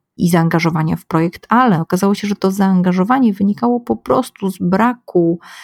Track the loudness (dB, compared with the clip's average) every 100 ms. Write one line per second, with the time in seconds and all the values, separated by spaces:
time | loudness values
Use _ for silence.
0 | _ -4 0 2 2 0 0 0 -2 -4
1 | -4 -2 -2 -4 -2 2 2 0 0 -2
2 | 0 -2 -4 -2 -2 0 2 2 2 2
3 | 0 2 2 2 -2 0 -2 -2 -2 -6
4 | -2 -2 -2 -6 -8 -4 -2 0 0 -2
5 | -4 -2 0 -2 -8 -20